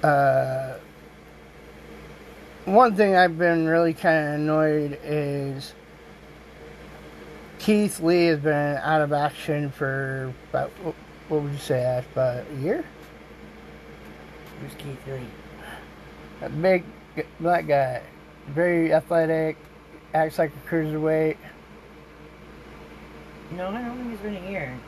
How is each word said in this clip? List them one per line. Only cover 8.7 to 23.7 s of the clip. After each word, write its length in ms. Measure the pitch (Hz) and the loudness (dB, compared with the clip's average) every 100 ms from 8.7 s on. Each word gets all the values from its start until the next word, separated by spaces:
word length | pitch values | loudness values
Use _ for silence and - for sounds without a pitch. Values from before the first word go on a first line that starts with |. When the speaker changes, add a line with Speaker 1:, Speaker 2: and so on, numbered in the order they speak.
| 143 | 0
Speaker 1:
out 240 | 147 156 | 2 2
of 100 | 147 | 2
action 600 | 147 147 - - 147 143 | 0 0 -4 -4 -2 -4
for 600 | - 135 135 135 135 131 127 - | -4 -4 -2 -4 -6 -8 -10 -8
about, 180 | 131 139 - 170 | -6 -6 -8 -10
wh-, 460 | - - - - | -10 -18 -20 -4
what 100 | 156 | -2
would 100 | 143 | -2
you 60 | 143 | -8
say, 240 | - 127 | -2 -2
Ash, 240 | 123 127 127 | 0 -2 -4
about 320 | - 131 123 - | -2 -2 -2 -10
a 80 | 143 | -6
year? 280 | 147 285 - - - - - - - - - - - - - - - - - - | -4 -4 -6 -14 -20 -20 -20 -20 -20 -20 -20 -20 -20 -20 -20 -20 -20 -20 -20 -16
Speaker 2:
Who's 140 | 139 - | -16 -14
Keith 240 | 143 131 135 | -12 -12 -10
Lee? 180 | 135 117 101 - - - - - - - - - - | -10 -10 -16 -18 -18 -16 -16 -18 -20 -20 -20 -20 -14
Speaker 1:
A 60 | 135 | -10
big 340 | 143 180 180 - - - - | 0 2 2 0 -18 -14 -10
g-, 80 | - - | -10 -4
black 280 | 165 175 156 | 0 0 4
guy. 360 | 143 131 123 - - - - - | 2 2 -2 -10 -20 -20 -20 -8
Very 440 | 143 175 170 165 | 0 2 4 4
athletic, 640 | 160 - 170 160 160 160 156 - - - - - | 2 4 2 4 2 0 -4 -14 -20 -20 -20 -4
acts 240 | 156 156 - | 0 0 2
like 140 | 160 | -2
a 180 | 139 - | -2 -4
cruiserweight. 680 | 165 156 156 156 156 156 - - - - - - - - - - - - - - - - - - - - - - | -2 0 0 2 2 2 -2 -12 -20 -20 -20 -20 -20 -20 -20 -20 -20 -20 -20 -20 -20 -20 -20 -20 -20 -20 -20 -14
Speaker 2:
No, 160 | 170 | -8
I 120 | 185 | -6